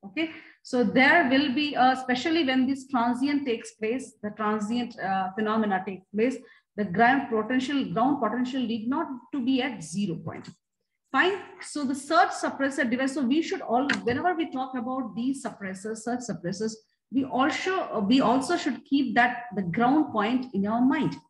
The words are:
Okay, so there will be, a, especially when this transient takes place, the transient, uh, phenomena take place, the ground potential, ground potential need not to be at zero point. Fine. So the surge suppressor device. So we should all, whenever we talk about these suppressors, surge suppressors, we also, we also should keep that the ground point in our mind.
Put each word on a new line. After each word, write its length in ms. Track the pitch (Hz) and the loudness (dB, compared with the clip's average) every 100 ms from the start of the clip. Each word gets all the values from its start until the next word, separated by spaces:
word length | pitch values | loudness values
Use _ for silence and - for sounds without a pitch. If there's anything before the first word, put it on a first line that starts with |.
| 202 | -10
Okay, 240 | 233 320 - - _ | -6 -6 -6 -20 _
so 200 | - 254 | -4 0
there 460 | 220 247 269 330 277 | 2 6 6 6 6
will 240 | 262 294 | 4 2
be, 220 | 247 294 262 | 0 -2 4
a, 160 | 254 | 4
especially 520 | 262 - 247 330 330 | 4 0 0 2 2
when 220 | 269 262 254 | 2 2 0
this 220 | 269 - | -2 -2
transient 580 | 254 240 247 277 294 277 | 0 0 2 2 0 0
takes 280 | 226 - - | -4 -4 -8
place, 400 | 214 254 262 _ | -4 -4 -6 _
the 80 | 208 | -10
transient, 680 | 214 214 214 208 240 233 - | -4 -2 0 0 -2 -4 -6
uh, 300 | 185 190 185 202 | -2 -2 -2 -2
phenomena 460 | 214 220 208 190 190 | 0 2 2 0 -2
take 160 | 185 _ | -10 _
place, 240 | 202 240 262 - - _ - | 0 0 0 -12 -20 _ -6
the 60 | |
ground 460 | 202 175 233 269 247 | -4 4 4 4 2
potential, 560 | 220 214 254 262 285 202 | -2 0 -2 0 -2 -2
ground 260 | 170 262 285 | 0 2 2
potential 360 | 214 240 247 269 | 0 0 -2 -2
need 300 | 233 226 220 | -2 -2 -2
not 180 | 285 339 262 - | -2 -4 -8 -8
to 140 | 294 240 | -4 0
be 160 | 269 | 0
at 220 | 269 220 | 0 -4
zero 320 | 160 180 202 165 | -8 -4 -2 -4
point. 340 | 160 - - - _ _ _ _ _ | -8 -12 -14 -18 _ _ _ _ _
Fine. 280 | 269 339 392 - - | 0 2 0 -8 -16
So 240 | - 302 | -12 -6
the 100 | 269 | -4
surge 360 | - - 330 392 | -4 2 4 4
suppressor 600 | - 320 - 269 269 269 | 2 -6 -2 -4 0 0
device. 260 | 240 269 311 | 0 -2 0
So 60 | |
we 200 | 247 302 | 0 2
should 180 | 330 370 | 0 -4
all, 260 | - 233 277 226 | 0 0 0 -2
whenever 300 | 190 247 339 | -2 -2 0
we 160 | 339 330 | -2 -4
talk 260 | 262 262 254 | -4 -6 -6
about 360 | 226 262 233 | -6 -6 -6
these 300 | 185 247 269 | -4 -4 -4
suppressors, 540 | 226 - 196 190 220 220 | -6 -10 -10 -8 -8 -8
surge 240 | - 247 | -6 -6
suppressors, 500 | - - 170 196 220 220 _ _ _ | -4 -6 -6 -4 -4 -6 _ _ _
we 140 | 247 269 | -4 -2
also, 720 | 247 277 - 370 381 - 214 202 | 0 0 0 -2 -2 -2 -2 4
we 140 | 262 | 4
also 340 | 220 254 269 349 | 6 2 2 0
should 300 | 320 240 - | 0 -4 0
keep 280 | 277 254 214 | 0 2 4
that 320 | 247 247 - 208 | 2 2 -8 -4
the 40 | |
ground 520 | 180 170 240 302 302 | -4 2 4 4 2
point 320 | 220 208 254 - | 0 0 0 -2
in 120 | 196 196 | -2 0
our 140 | 226 | 4
mind. 380 | 254 311 214 - _ | 4 4 0 -4 _